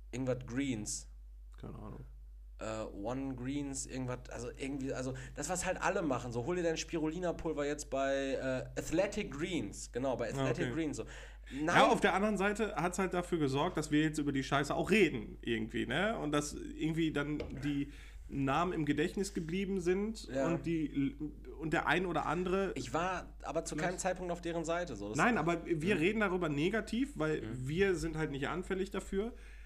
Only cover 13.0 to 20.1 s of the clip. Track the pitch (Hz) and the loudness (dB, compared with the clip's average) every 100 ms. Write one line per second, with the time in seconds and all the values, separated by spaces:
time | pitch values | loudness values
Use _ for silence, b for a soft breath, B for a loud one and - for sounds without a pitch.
13 | 190 180 175 170 143 135 170 170 147 147 | 0 2 0 2 4 4 2 0 2 4
14 | 156 156 143 135 131 143 147 151 151 214 | 4 2 2 2 2 2 2 0 6 8
15 | 170 123 104 - - 113 110 113 110 139 | 8 4 -6 -6 0 0 0 -2 0 2
16 | 208 190 151 147 147 - - - 156 160 | 0 0 0 0 0 -4 -8 -2 0 2
17 | 160 143 147 147 - 139 139 143 139 B | 2 2 -2 -2 -4 -4 -2 -2 -2 B
18 | B B - 139 135 143 180 165 147 143 | B B -8 -2 2 2 2 0 2 2
19 | 170 202 190 - 156 185 196 196 170 190 | 2 0 -2 -2 -2 -2 0 0 2 2
20 | 208 | 2